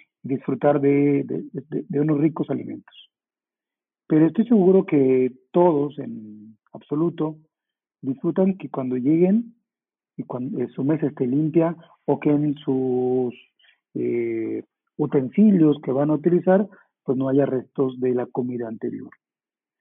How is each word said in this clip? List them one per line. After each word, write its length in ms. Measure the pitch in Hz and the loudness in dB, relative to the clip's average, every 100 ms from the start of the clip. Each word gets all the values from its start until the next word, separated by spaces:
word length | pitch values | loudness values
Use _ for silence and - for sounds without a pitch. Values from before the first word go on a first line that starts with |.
| _ _ | _ _
disfrutar 580 | 123 131 - 135 147 143 | -8 -6 -4 0 0 2
de, 420 | 139 143 143 139 | 2 2 2 0
de, 200 | 127 - - | -2 -8 -8
de, 320 | 151 - 151 - | -14 -8 -10 -4
de 120 | 143 | -2
unos 180 | 156 143 | 0 0
ricos 320 | 156 151 151 | 0 -2 -6
alimentos. 600 | 123 117 - - - _ _ _ _ _ _ _ _ _ _ - | -6 -8 -14 -18 -20 _ _ _ _ _ _ _ _ _ _ 0
Pero 180 | 156 160 | 2 2
estoy 200 | 185 220 | 2 2
seguro 380 | 226 180 190 | 4 6 4
que 480 | 185 147 131 131 127 - _ | 4 2 4 2 0 -4 _
todos, 460 | 180 175 143 147 143 | 2 4 2 -2 -6
en 580 | 120 117 107 107 107 110 _ | -12 -12 -16 -20 -20 -20 _
absoluto, 640 | 120 - 147 170 170 156 156 _ _ _ _ _ _ | -20 -8 -2 -2 -2 -6 -6 _ _ _ _ _ _
disfrutan 560 | 131 131 170 190 190 190 | -8 -4 -4 0 0 0
que 100 | 135 | -8
cuando 280 | - 131 127 | -6 -4 -2
lleguen 580 | 127 160 180 220 233 - _ _ _ _ _ - | 0 4 4 2 0 -14 _ _ _ _ _ -16
y 80 | |
cuan-, 360 | - 127 127 139 | -10 -8 -8 -6
eh, 80 | 120 | -6
su 80 | - | -4
mesa 240 | 135 156 143 | -2 -2 -2
esté 200 | - 127 | -2 -2
limpia 500 | 139 156 165 160 165 - _ | 0 0 2 0 -2 -16 _
o 140 | - 139 | -4 -2
que 120 | 151 | 2
en 240 | 147 151 139 | 2 0 -2
sus, 760 | - 131 131 127 127 127 123 120 _ _ _ _ _ | -2 -2 0 0 0 0 -2 -6 _ _ _ _ _
eh, 720 | - 120 120 117 113 110 110 - _ _ - | -6 -4 -2 -4 -4 -6 -8 -10 _ _ -6
utensilios 840 | 147 147 131 - 214 190 156 147 | -2 0 0 4 6 6 4 2
que 100 | - | -2
van 180 | 131 151 | -2 0
a 40 | |
utilizar, 540 | 151 170 175 185 190 208 - _ _ | 0 2 2 4 2 0 -10 _ _
pues 120 | - 131 | -4 -2
no 140 | 135 | 0
haya 160 | 139 131 | 2 2
restos 520 | 127 - - 131 127 | -2 -6 -4 -4 -2
de 140 | 127 | -2
la 120 | 123 120 | -2 -4
comida 420 | - 123 120 117 | -6 -6 -6 -8
anterior. 400 | 110 120 110 - - _ _ _ _ _ _ | -8 -8 -10 -14 -20 _ _ _ _ _ _